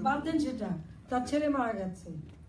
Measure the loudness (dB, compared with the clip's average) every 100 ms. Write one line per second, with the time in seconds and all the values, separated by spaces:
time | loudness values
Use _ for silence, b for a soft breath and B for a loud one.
0 | 2 2 2 2 2 0 -2 -4 -6 -14
1 | -2 0 2 2 4 4 2 0 -2 -6
2 | -10 -10 -10 -14